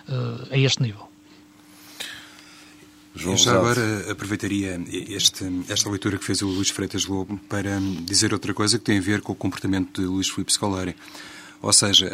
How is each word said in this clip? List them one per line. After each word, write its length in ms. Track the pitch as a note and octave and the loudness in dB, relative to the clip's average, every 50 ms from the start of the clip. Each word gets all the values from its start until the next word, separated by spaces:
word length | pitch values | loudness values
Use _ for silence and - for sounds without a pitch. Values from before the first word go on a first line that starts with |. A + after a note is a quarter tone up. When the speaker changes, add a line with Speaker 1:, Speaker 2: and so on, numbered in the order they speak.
| - - | -10 -6
Speaker 1:
eh, 460 | C3 B2+ B2 A#2+ A#2 B2+ B2+ - C3 | -4 -4 -4 -4 -6 -8 -6 0 2
a 40 | C3+ | 4
este 240 | C3+ B2+ - - | 4 6 4 4
nível. 260 | C3 A2 G2+ G#2 - - - - - - - - - - - - - - - - - - - - - - - - - - - - - - - - - - - - - - - - - - - | 2 0 -2 -6 -14 -20 -20 -20 -20 -20 -20 -20 -20 -20 -20 -20 -20 -20 -20 -20 -20 -18 -14 -12 -12 -12 -12 -14 -18 -20 -20 -20 -20 -20 -20 -20 -20 -20 -20 -20 -20 -20 -20 -20 -20 -18 -12
Speaker 2:
João 200 | D#2+ D#2+ F2+ G2 | -6 -2 0 4
Speaker 3:
Eu 40 | - | 4
já 140 | - B2+ | 6 6
Speaker 2:
Rosado. 280 | A#2 F#2 F#2 A#2 B2 A#2+ | 6 6 6 6 4 4
Speaker 3:
agora 320 | A2+ A2 A2 G2+ F2 G#2+ | 2 2 0 0 -2 -4
aproveitaria 680 | G2+ - G2+ G2 G#2+ - - G2 G2+ G2+ G2 F#2+ F2+ F2 E2+ - | -6 -6 -4 -2 -2 -2 0 0 0 0 0 0 -2 -4 -6 -4
este, 540 | E2+ F2+ - - G2 F#2 - - - - G2 F#2 F2+ F2+ F2+ - | -6 -6 -6 -4 -2 2 2 2 2 0 -6 -4 -4 -4 -4 -2
esta 200 | G#2 - - G#2+ | -2 0 0 0
leitura 300 | G2+ F#2+ - G#2 G2 F#2 | -2 -2 0 -2 -2 -2
que 60 | - | -2
fez 180 | - G2 F#2 | -2 0 0
o 40 | G2+ | 0
Luís 240 | G2 F#2 G2 F#2+ - | 0 0 0 0 0
Freitas 360 | - - G2 F#2 - F#2+ - | 0 -2 -4 -2 -2 -4 -2
Lobo 320 | F#2+ G2 F#2+ F#2+ G2 G#2 G2 - - | -2 -2 -4 -2 -4 -6 -8 -6 -4
para 300 | G#2+ G2+ F#2+ G2+ G2 G2 G2 G2 F#2 D#2+ | -4 -2 -2 0 0 0 0 -2 -2 -4
dizer 300 | E2+ F2 G2+ - G#2+ G#2+ | -4 0 2 2 4 4
outra 200 | G#2+ F#2 - G#2 | 2 0 -2 -2
coisa 240 | F#2+ - G#2 G#2 A#2+ | 0 0 2 2 2
que 80 | G#2+ - | 0 2
tem 140 | A2+ G#2 G2 | 2 2 2
a 20 | |
ver 200 | F2+ G#2 G#2 G2+ | 4 2 0 0
com 120 | - - | 0 -2
o 40 | F#2+ | -6
comportamento 640 | - - F#2+ - - - F#2+ F#2+ F#2+ F2+ - - G2 | -4 -4 -6 -4 -2 -2 0 2 0 0 -2 -2 -2
de 60 | F#2 | -2
Luís 220 | F2+ F#2+ F#2+ F#2 - | 0 0 0 0 -2
Filipe 240 | - G2+ F#2 - | -2 -4 -2 -2
Scolari. 440 | - - A2 G2+ F#2+ F#2 F#2 F2+ E2 - - - - - - - - - - - - - | 0 0 0 0 0 0 -2 -4 -6 -8 -12 -18 -16 -16 -16 -16 -16 -18 -18 -20 -12 -4
Ou 120 | - G#2 G#2 | 0 4 4
seja, 320 | - A2 G2+ G2 F#2+ F#2+ F2 | 4 4 4 2 0 -4 -6